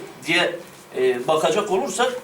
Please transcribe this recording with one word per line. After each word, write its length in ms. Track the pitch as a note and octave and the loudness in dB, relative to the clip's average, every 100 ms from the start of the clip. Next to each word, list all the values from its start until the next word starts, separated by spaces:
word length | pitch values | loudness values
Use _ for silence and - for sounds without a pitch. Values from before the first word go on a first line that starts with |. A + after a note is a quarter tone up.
| - - - | -10 -12 -2
diye, 300 | E3+ E3 - - - - - | 0 0 -4 -12 -20 -10 0
e, 300 | B2+ B2 D3 | 2 2 2
bakacak 440 | D#3 E3 G3 F#3 | 2 4 2 2
olursak 420 | F#3+ C#4 - B3+ B3 | 0 0 0 0 0